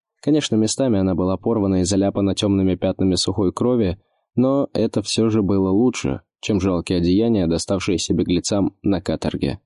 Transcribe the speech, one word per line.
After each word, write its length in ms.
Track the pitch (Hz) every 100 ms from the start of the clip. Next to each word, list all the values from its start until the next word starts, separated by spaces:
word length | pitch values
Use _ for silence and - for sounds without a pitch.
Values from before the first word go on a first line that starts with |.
| _ _
Конечно, 340 | - 151 - 110
местами 440 | 110 - 131 101
она 140 | 95
была 220 | 90 92 92
порвана 440 | 117 110 98 92
и 20 |
заляпана 520 | 90 98 98 101 98 92
тёмными 400 | 104 98 92 90
пятнами 400 | 95 - 95 87
сухой 360 | - 104 92
крови, 480 | - 120 123 95 87 _ _ _ -
но 340 | 131 139 -
это 280 | - 110 113
всё 280 | 104 - 113
же 120 | 110
было 280 | 95 98 95
лучше, 520 | 98 127 - 67 65 _ _
чем 220 | - 101
жалкие 380 | 95 87 82 90
одеяния, 480 | 85 95 117 107 82
доставшиеся 680 | 82 - 95 107 85 -
беглецам 640 | 87 85 87 - 104 92 _
на 200 | 101 92
каторге. 580 | - 80 80 - 71 -